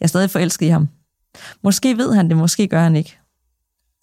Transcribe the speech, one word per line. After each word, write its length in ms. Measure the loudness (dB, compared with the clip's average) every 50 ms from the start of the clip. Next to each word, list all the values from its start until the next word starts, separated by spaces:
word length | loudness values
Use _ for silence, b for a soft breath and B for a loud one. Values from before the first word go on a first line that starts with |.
Jeg 60 | B
er 20 | 0
stadig 220 | 0 0 0 0
forelsket 360 | 0 -2 -2 -2 -2 -2 0
i 20 | 0
ham. 200 | 2 2 0 -2 -4 _ _ _ _ _ _ _ -20 B B B B B B
Måske 340 | -2 0 0 0 -2 0 0
ved 160 | 0 0 2
han 140 | 2 2 2
det, 80 | 2
måske 320 | 2 2 0 0 -2 -2 0
gør 120 | 0 0 2
han 140 | 2 2
ikke. 220 | 0 -2 -4 -10 _ _ _ _ _ _ _ _ _ _ _ _ _ _ _ _ _